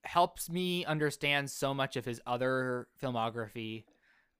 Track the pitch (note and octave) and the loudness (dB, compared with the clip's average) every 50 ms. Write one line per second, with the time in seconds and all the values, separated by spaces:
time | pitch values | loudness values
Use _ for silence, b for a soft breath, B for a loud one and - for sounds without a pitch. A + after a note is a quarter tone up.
0 | - - - F3 F3 F#3 - - - - E3 F3+ F3+ F3+ F3+ F3 F3 - D#3 D#3 | -12 2 4 6 6 6 4 -2 -8 -4 -2 -2 0 0 0 0 0 0 0 2
1 | D3+ D3 C#3 - - C#3+ C#3+ C#3+ C#3 C3+ - - - C3+ C#3 C#3 C3+ C3+ - C3 | 2 0 0 0 0 2 2 2 2 0 -2 -2 -2 0 0 0 -2 -2 -2 -4
2 | A#2 B2+ A#2+ A2+ - A#2+ B2 A#2+ B2+ B2+ C3 C3 B2+ B2+ B2 B2 A#2+ - _ - | -4 -4 -6 -6 -4 -2 -2 0 2 2 2 2 0 0 -2 -4 -4 -8 _ -8
3 | - C3 B2 A#2 A2+ A#2 A2 A#2 A2+ G#2 - A#2+ A2+ A2 A2 A2+ A2 b b b | -6 -4 -2 0 0 0 -2 -4 -6 -6 -8 -8 -8 -6 -8 -10 -12 b b b
4 | b b b b b b b _ | b b b b b b b _